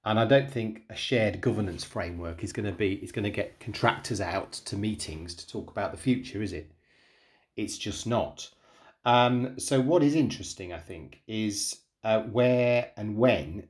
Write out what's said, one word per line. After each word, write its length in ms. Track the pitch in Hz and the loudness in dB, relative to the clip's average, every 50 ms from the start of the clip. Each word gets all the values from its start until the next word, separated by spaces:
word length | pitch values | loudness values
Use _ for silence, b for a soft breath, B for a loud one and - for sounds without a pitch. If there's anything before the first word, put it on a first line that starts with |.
| _ | _
And 140 | 107 107 110 | 2 4 4
I 80 | 113 | 6
don't 240 | 107 135 139 139 - | 8 6 6 6 2
think 320 | - 117 110 110 107 - _ - | -4 -4 -4 -4 -6 -10 _ -14
a 60 | 110 | -10
shared 440 | - - - 131 117 110 104 95 98 | -8 -2 0 2 2 4 2 0 0
governance 440 | - 123 104 107 107 92 85 - - | 0 0 0 2 -2 -2 -4 -8 -10
framework 600 | - - 110 87 85 87 85 85 85 82 82 - | -8 -6 -6 -6 -6 -6 -6 -6 -8 -6 -6 -8
is 80 | 98 | -6
gonna 200 | - 113 104 101 | -6 -4 -4 -4
be, 220 | 95 - 107 95 98 | -2 0 0 0 0
is 160 | 101 - - | -2 -8 -8
gonna 180 | - 113 101 104 | -6 -2 -2 -2
get 300 | - - - - - _ | -2 -2 -4 -6 -8 _
contractors 600 | - 110 101 - - 117 - - - - 113 98 | -12 -10 -4 4 4 4 4 4 -4 -6 -4 -2
out 320 | 95 85 87 95 - - | -2 -2 -2 -4 -4 -6
to 240 | - - - - - | -12 -14 -10 -8 -6
meetings 580 | 98 104 110 104 104 - - 80 78 82 82 85 | -4 -2 -2 -4 -4 -8 -10 -8 -10 -10 -12 -12
to 100 | - - | -14 -16
talk 240 | - - 104 - - | -10 -10 -10 -10 -8
about 220 | - 107 101 92 | -6 -6 -4 -4
the 40 | - | -6
future, 460 | - - 131 120 104 - - - 101 | -4 0 0 0 0 0 -8 -6 -6
is 100 | 107 92 | -6 -4
it? 200 | 90 78 73 - _ b b b b b b b b b b b b b b b _ | -6 -8 -12 -14 _ b b b b b b b b b b b b b b b _
It's 220 | 107 107 - - - | -6 -6 -6 -6 -8
just 260 | - 107 92 - - | -6 -8 -6 -6 -2
not. 460 | 113 120 110 82 - - - - - b b b b b b b b b b _ | 0 0 0 0 -2 -6 -14 -16 -18 b b b b b b b b b b _
Um, 540 | 123 123 123 123 123 127 123 120 131 - - | 6 6 6 6 6 4 2 0 -2 -6 -8
so 200 | - - 139 131 | -4 2 2 2
what 220 | 127 135 170 180 | 4 4 4 6
is 140 | 147 143 151 | 6 6 4
interesting, 560 | 160 139 110 - - 90 - - - 95 90 | 4 2 2 0 -6 -10 -12 -10 -10 -10 -10
I 60 | 87 82 | -10 -12
think, 440 | - - 92 80 73 64 - _ _ - | -12 -12 -14 -14 -14 -16 -20 _ _ -6
is, 500 | 110 110 107 104 98 92 - - - - _ _ _ _ | -4 -2 -2 -2 -2 -2 -4 -6 -6 -10 _ _ _ _
uh, 200 | - 110 110 110 | 0 2 2 2
where 680 | 110 117 104 123 123 123 123 123 123 123 120 120 120 - _ | 0 0 2 4 4 4 4 4 4 4 2 2 0 -2 _
and 200 | - 107 107 104 | -8 -6 -4 2
when 520 | 107 120 127 113 82 69 76 85 101 - | 4 4 4 4 4 -2 -6 -10 -12 -12